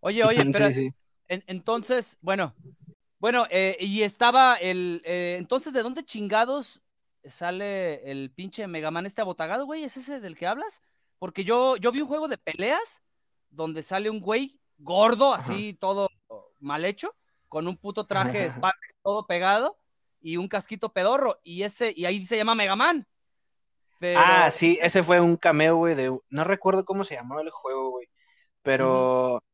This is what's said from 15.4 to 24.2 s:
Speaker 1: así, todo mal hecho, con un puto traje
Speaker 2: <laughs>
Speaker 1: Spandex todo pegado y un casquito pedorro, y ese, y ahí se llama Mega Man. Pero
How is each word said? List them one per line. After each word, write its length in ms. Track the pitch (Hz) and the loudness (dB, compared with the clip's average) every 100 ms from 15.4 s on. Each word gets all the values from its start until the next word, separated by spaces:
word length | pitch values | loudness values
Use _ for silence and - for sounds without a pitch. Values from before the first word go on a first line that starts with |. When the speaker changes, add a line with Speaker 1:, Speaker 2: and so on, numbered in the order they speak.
| 143 | -2
Speaker 1:
así, 220 | 196 208 | -6 -6
todo 340 | 190 190 202 196 _ _ 110 - _ | -6 -4 -2 -4 _ _ -20 -20 _
mal 240 | 143 147 | -8 -4
hecho, 300 | 175 202 349 - _ _ _ | -4 -4 -10 -12 _ _ _
con 200 | 156 165 | -8 -6
un 80 | 185 | -8
puto 300 | 202 202 202 | -10 -8 -4
traje 420 | 196 190 208 175 | -2 -2 -2 -4
Speaker 2:
<laughs> 0 | |
Speaker 1:
Spandex 440 | 127 185 - - _ | -2 -2 -2 -8 _
todo 240 | - 202 208 | -4 -4 -2
pegado 520 | 175 185 208 269 415 _ _ _ _ | -2 2 2 0 -6 _ _ _ _
y 160 | 165 165 | -8 -6
un 120 | 185 | -4
casquito 440 | 208 - 208 220 | -6 -6 -8 -6
pedorro, 480 | 202 185 269 262 180 | 0 2 2 0 -2
y 200 | - 170 | -8 -8
ese, 300 | 202 202 233 165 | -8 -2 -4 -2
y 80 | 175 | -4
ahí 180 | 202 185 | -4 -2
se 100 | 233 | -2
llama 180 | 214 | 0
Mega 220 | 226 202 196 | 2 2 2
Man. 300 | 285 330 - _ _ _ _ _ _ _ _ _ | 2 2 -2 _ _ _ _ _ _ _ _ _
Pero 240 | 175 175 | 0 4